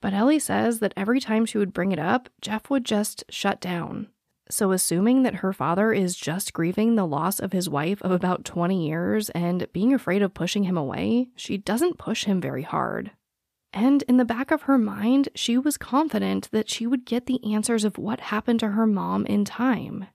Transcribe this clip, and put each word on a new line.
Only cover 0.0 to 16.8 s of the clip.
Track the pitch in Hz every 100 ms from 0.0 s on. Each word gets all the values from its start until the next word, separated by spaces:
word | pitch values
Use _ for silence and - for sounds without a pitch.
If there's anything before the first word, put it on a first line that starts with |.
But | -
Ellie | 196 233 302
says | - 196 220 226
that | 202 -
every | 202 254
time | 254 220
she | 226 214
would | 202
bring | - 185
it | 180
up, | 156 240 254 _
Jeff | - 214 -
would | 277
just | 240 214 214 - -
shut | - 202 -
down. | 185 175 165 - 208 _ _ _ _
So | - 196
assuming | 185 - 170 208 262
that | 254 185
her | 190
father | 196 135 175 220
is | 220 185 180
just | - 165 -
grieving | - 165 185 220
the | 226 185
loss | 147 170 196
of | 202
his | 185 180
wife | 143 156 202
of | -
about | 180 180 180
twenty | - - 175 190 160
years | 156 180 214 214
and | - 175 180 -
being | 175 214
afraid | 269 - 190
of | 202
pushing | - 175 208
him | 190 180
away, | 135 - 185 233 247
she | - - 196
doesn't | - 220 349 339
push | - 220
him | - 190
very | 139 131
hard. | 143 160 127 - 208 _ _ _ _ _ _
And | - 240 277
in | 269 247
the |
back | 240 233 262
of | 302
her | - 269
mind, | 214 202 208 269 269
she | - - 240
was | 285 285
confident | - 254 320 220 196 196 -
that | 220 214
she | -